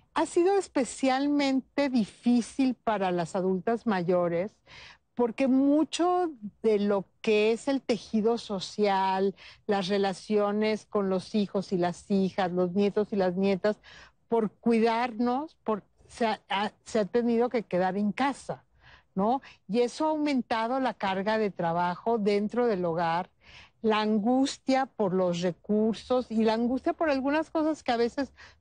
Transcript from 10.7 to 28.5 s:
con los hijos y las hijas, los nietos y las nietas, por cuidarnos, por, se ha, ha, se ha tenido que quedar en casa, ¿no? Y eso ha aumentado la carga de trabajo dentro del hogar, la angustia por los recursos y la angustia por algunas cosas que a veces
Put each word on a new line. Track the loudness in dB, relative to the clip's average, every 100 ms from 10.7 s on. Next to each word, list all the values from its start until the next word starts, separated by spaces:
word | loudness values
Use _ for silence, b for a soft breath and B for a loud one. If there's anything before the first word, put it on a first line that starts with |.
| -2 -4
con | -4 -2
los | -2 -2
hijos | -2 -2 -4 -2
y | -2
las | -2 -4 -2
hijas, | 0 0 0 -2
los | 0 0
nietos | 0 0 0 -2
y | 0
las | 0
nietas, | 0 0 0 -2 -4 B B B _ -2
por | 0 0
cuidarnos, | _ 2 4 4 2 -2 -2 -2 -2 -4 _
por, | -6 -6 -6 _ -14
se | -4 -2
ha, | -2 -4
ha, | -4 -4 -8
se | -6 -2
ha | 0
tenido | 0 2 2 0
que | -2
quedar | -2 -2 0 0
en | -2
casa, | 0 -2 -4 -10 -14 _ _ B B B
¿no? | -2 0 0 B B -4
Y | 0
eso | 0 0 -2
ha |
aumentado | 0 0 -2 -2 -2 -2 -2
la | -2
carga | -2 -4 -2 -2 0
de | -2
trabajo | -2 -2 0 -2 -2 -2 0
dentro | 2 0 0 0 0
del | 0
hogar, | -2 -2 0 -2 -4 _ B B B _
la | -2 0
angustia | 2 0 2 2 0 -2 0 0
por | 0 -2 0
los | 2 0 0
recursos | -2 -4 -2 0 0 -2 -2 -2 0
y | 0
la | 2
angustia | 2 0 0 -2
por | -2 0
algunas | 0 0 -2 -2
cosas | -2 0 -2
que | -2
a | 0
veces | 0 -2 -6 -8 B